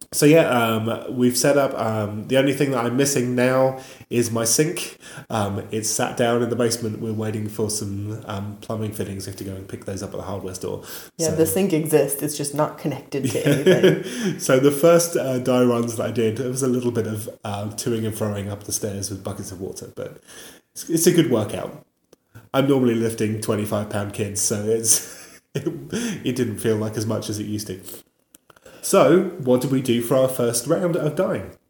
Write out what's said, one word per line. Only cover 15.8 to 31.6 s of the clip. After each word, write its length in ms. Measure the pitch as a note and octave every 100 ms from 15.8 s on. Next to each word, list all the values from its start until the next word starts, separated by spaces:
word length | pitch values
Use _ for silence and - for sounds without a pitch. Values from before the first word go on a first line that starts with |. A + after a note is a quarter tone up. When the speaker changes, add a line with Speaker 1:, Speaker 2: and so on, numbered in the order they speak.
| A#2+ A2
Speaker 1:
that 100 | G#2+
I 40 |
did, 280 | A2 A2 A2
there 100 | B2+
was 140 | C3
a 40 | C3
little 220 | B2 A#2+
bit 140 | A2+ G#2+
of, 220 | G#2+ G#2 -
uh, 220 | G#2+ G2+ G#2+ G#2+
toing 280 | B2 A2+ A2
and 80 |
froing 360 | G#2 G#2+ G2+ G2+
up 140 | G2+
the 80 | -
stairs 360 | - G#2+ G2 G2
with 120 | G2
buckets 300 | G#2+ F#2+ G2
of 80 | F#2
water, 320 | F#2+ - -
but 260 | - - - - - - - _
it's, 160 | - -
it's 160 | D#3+ F3
a 60 |
good 180 | E3 C3
workout. 540 | A2+ G#2 F#2 F#2+ - - _ _ _ _ - -
I'm 160 | C3+ C#3
normally 260 | C3+ B2
lifting 460 | A2+ A2+ A2+ G#2+ G#2+
twenty-five 500 | - G#2 G#2 G#2 G#2
pound 240 | G#2+ G2+
kids, 260 | G#2+ G2+ G2
so 240 | - G#2+
it's, 500 | G#2 A2+ A2 - - - - -
<laughs> 120 | _
it, 120 | - E3+ D3 - G#3+ A#3+ D#3+
it 120 | C3 B2+
didn't 220 | A#2 G2
feel 180 | A#2 G#2+
like 200 | G#2+ A2+
as 80 | A2
much 220 | G#2+ -
as 100 | G#2
it 60 |
used 220 | G2+ G#2 -
to. 140 | F#2 - - - _ _ - _ - - - -
So, 400 | F#3+ C3+ F3+ F#3+ -
what 180 | B2+ B2
did 100 | C3
we 100 | C3+
do 180 | B2 A#2
for 160 | A#2 C3
our 120 | C3
first 400 | C3 A#2+ A#2 -
round 260 | F3+ F3
of 220 | E3 D3 E3
dyeing? 340 | G3+ C3 F2+ -